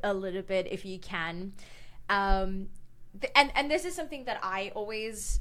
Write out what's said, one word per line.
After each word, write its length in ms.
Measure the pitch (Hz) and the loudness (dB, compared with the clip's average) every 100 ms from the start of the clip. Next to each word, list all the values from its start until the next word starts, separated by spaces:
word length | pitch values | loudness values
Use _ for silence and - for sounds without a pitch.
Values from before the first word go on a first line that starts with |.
a 100 | 208 | 0
little 280 | 190 190 185 | 0 -2 -6
bit, 260 | 190 190 - | 0 0 0
if 140 | 190 190 | -4 -6
you 140 | 185 | -10
can. 540 | - 180 165 170 190 196 - - - - - | -6 -4 -4 -4 -8 -10 -14 -14 -14 -8 2
Um, 640 | 202 196 190 190 190 196 - - - - 196 | 4 6 6 4 0 -4 -8 -12 -14 -14 -8
th-, 120 | 262 277 | 6 8
and, 160 | 277 277 | 8 4
and 140 | 285 | 2
this 140 | 302 | 2
is 100 | 349 | 0
something 320 | 339 311 285 247 | -4 -6 -6 -6
that 140 | 220 | -4
I 300 | 190 190 202 | -2 -2 -4
always, 680 | 214 208 220 220 214 - - | -4 -4 -4 -6 -4 0 2